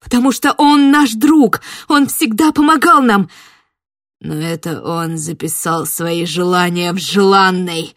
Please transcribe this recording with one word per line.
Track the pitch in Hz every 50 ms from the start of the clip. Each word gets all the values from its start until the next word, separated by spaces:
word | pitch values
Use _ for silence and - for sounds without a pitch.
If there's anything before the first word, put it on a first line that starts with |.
Потому | _ - - 247 240 269
что | 240 - - 285
он | 269 - 302 294 294 285 285 277
наш | 277 294 294 247
друг! | 220 220 220 302 339 311 277 202 - - - - - - - _
Он | 311 285 277
всегда | - - - 320 233 220 208 311 311
помогал | 302 - 294 294 320 302 233 349 339 294
нам! | 262 240 214 202 190 156 - - - - _ _ _ _ _ _ _ _ _ _ _ _ _ _
Но | - 156 156
это | 151 156 165 165 160 - 175 156 113
он | - - 170 165 165 160 165 160
записал | 151 160 165 - - 160 156 - - 170 165 165 160
свои | 160 - - 170 170 170 170 170
желания | 175 151 175 180 180 180 180 180 175 175 175 175 175
в | 175 190
желанной | 160 139 165 202 202 190 196 196 190 185 185 180 185 175 170 165 160 - _